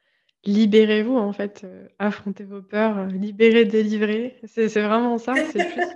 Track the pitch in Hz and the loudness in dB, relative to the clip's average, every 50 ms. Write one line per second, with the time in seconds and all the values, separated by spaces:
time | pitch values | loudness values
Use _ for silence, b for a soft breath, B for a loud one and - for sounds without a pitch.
0 | _ _ _ _ _ _ _ _ - 202 202 214 226 202 202 220 220 214 214 214 | _ _ _ _ _ _ _ _ -4 -2 2 2 4 4 6 6 6 6 4 2
1 | 214 240 262 240 202 202 196 - 202 202 208 - - 185 185 190 - - _ - | 0 0 0 0 -2 -2 -4 -6 -8 -10 -10 -14 -20 -20 -20 -20 -20 -18 _ -6
2 | 202 208 196 - - 208 190 - 202 190 202 202 190 - 208 214 220 220 208 196 | -4 -4 -4 -6 -8 -10 -10 -10 -12 -16 -16 -16 -12 -8 -4 -2 -2 -2 -2 -4
3 | 190 190 190 190 202 214 202 202 226 226 220 233 226 202 214 220 220 208 214 208 | -4 -6 -6 -6 -6 -6 0 4 4 6 6 6 4 4 2 0 0 0 0 -2
4 | 214 208 214 220 240 254 - _ 226 214 - 233 220 214 220 208 208 208 214 233 | -2 -2 -2 -4 -6 -8 -10 _ -20 -8 -4 -2 -2 0 0 0 0 0 0 0
5 | 240 240 233 226 - 247 262 302 311 - - - 349 349 330 349 349 - - | 0 0 -2 -4 -4 -4 -2 -2 -2 -2 -2 -4 -4 -4 -4 -6 -6 -6 -6